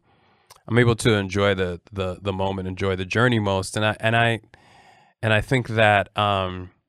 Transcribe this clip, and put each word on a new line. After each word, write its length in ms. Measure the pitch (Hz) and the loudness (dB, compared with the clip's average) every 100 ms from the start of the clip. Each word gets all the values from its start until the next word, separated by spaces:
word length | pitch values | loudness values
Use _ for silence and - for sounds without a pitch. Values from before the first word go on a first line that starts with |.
| _ _ _ _ _ - - | _ _ _ _ _ -20 -2
I'm 120 | 113 | 2
able 180 | 120 110 | 4 2
to 180 | 123 104 | 2 2
enjoy 400 | 95 98 101 95 | 0 2 2 2
the, 260 | 90 87 - | -2 -6 -12
the, 280 | 98 92 90 | -6 -6 -6
the 100 | 98 | -6
moment, 360 | 95 98 98 92 | -4 -4 -4 -6
enjoy 260 | 92 98 92 | -4 -4 -2
the 80 | 92 | -2
journey 320 | 110 123 117 | 0 2 2
most. 380 | 101 95 92 107 | 0 -2 -4 -4
And 100 | 107 | -4
I, 120 | - | -2
and 160 | 113 117 | 0 2
I, 240 | 117 113 - _ _ - _ _ _ _ | 0 -2 -8 _ _ -20 _ _ _ _
and 120 | 113 | 0
I 80 | 107 | 0
think 260 | - 131 117 | 0 -2 -2
that, 500 | 110 107 101 92 - | 2 4 4 2 -2
um, 540 | 104 98 92 92 90 _ | 0 0 -2 -6 -12 _